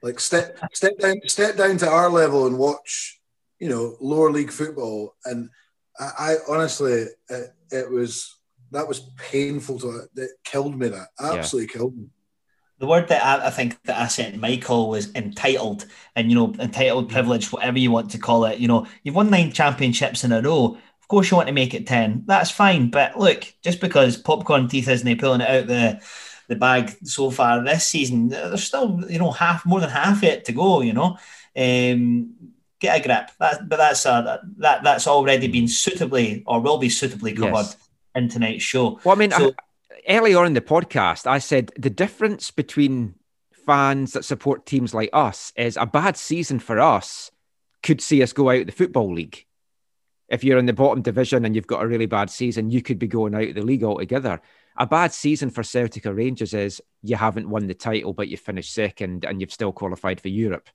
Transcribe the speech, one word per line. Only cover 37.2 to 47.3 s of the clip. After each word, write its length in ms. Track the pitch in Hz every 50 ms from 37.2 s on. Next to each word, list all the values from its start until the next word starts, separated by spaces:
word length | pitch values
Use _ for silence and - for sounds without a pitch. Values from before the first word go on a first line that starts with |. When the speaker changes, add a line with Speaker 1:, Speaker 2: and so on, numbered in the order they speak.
| 107 110
Speaker 2:
Yes. 80 | 104 107
Speaker 3:
covered 340 | 110 101 107 110 107 101 - _ _ _ _ _ _ _ _
in 140 | 127 123 117
tonight's 340 | - 123 117 110 110 107 -
show. 340 | - - 131 123 120 - - -
Speaker 2:
Well, 120 | 175 190
I 40 | 202
mean, 120 | 214 208
Speaker 3:
So 180 | 165 - 143 135 131 - - _ _ _ _ _
Speaker 2:
I, 60 | - - - -
early 280 | 185 226 226 220 190
on 100 | 180 175
in 80 | 175 151
the 80 | 123
podcast, 680 | 113 - 151 165 185 - - 139 101 90 82 - - 127
I 120 | 131 139
said 320 | 131 - - 135 120 - - -
the 120 | 120 135
difference 600 | 104 - 180 208 - - 214 220 208 - - -
between 640 | - - 147 - - - 147 139 135 127 120 104 90 _ _ _ _ _ _ _ _ _ _
fans 480 | - 147 139 139 135 139 139 135 127 -
that 100 | 135 -
support 420 | - 139 - - 143 139 - _
teams 280 | - - 131 123 113 -
like 160 | 110 110 -
us 400 | - 151 147 113 98 - - - - -
is 180 | 120 120 113
a 100 | - 117
bad 300 | 117 - 147 160 196 175
season 440 | - - - 156 170 170 - 143 123
for 200 | - - 117 107
us 500 | - 165 127 98 - - - - - -